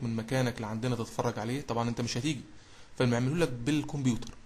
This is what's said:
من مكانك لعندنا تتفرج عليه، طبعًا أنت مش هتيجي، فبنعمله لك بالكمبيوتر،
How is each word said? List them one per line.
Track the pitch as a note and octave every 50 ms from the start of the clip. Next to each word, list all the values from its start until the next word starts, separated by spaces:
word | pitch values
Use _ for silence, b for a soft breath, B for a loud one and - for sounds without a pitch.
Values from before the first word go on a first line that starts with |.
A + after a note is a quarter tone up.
| C3
من | A#2 A2+
مكانك | A2+ A2 A2 C3 C3 B2+ A#2+ A#2 -
لعندنا | A2+ G#2 A2 A2 A#2 B2+ A#2+
تتفرج | A2+ A2+ - - - A#2+ A#2+ A2 A2+
عليه، | G#2 A2+ B2+ C3+ D3
طبعًا | - A#2+ A#2 A#2 A#2+
أنت | A#2 -
مش | A#2+ A2 - A#2+
هتيجي، | B2 D#3 D3+ A#2 - - B B B B B B B B B -
فبنعمله | B2+ A#2+ A#2+ A#2 B2 B2+ D#3
لك | F3 E3 C#3+
بالكمبيوتر، | B2+ A#2+ A#2+ C#3+ D3+ D3+ C#3+ D3 - C#3+ C3+ B2+ A#2 G#2+ - - - - -